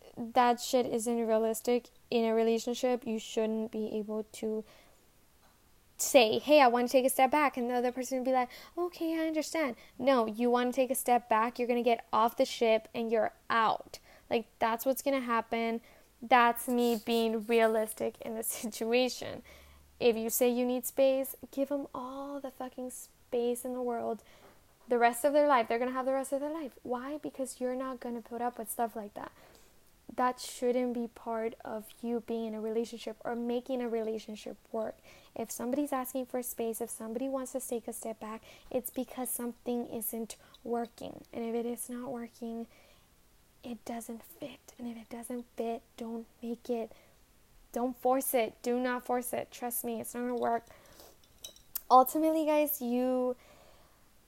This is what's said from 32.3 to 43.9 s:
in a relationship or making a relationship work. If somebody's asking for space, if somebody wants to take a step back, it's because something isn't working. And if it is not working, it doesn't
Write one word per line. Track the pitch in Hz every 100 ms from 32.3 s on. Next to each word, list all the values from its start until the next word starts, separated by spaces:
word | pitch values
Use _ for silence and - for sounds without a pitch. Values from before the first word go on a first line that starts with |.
| 226 226
in |
a | 220
relationship | 220 220 233 226 - 220
or | - 233
making | 240 240 247 254
a | 240
relationship | 226 220 220 - 214 - 208 _
work. | 226 220 - - - - -
If | 220
somebody's | - 233 277 294
asking | 269 254 262 254
for | 254
space, | 240 - 233 220
if | 226
somebody | - 220 226 269
wants | 269 254
to | 262
take | - 240 233
a |
step | 226 226 220
back, | 214 220 - - -
it's | 254 226
because | - 240 - 247
something | - 240 240 - 240 240
isn't | 233 214 226 226 - - -
working. | 233 233 233 - - - -
And | -
if | 233
it | 226
is | 233 233 -
not | 247 254
working, | 247 233 - 233 226 226 - - - _ _ _ _ _ _
it | 247 233
doesn't | -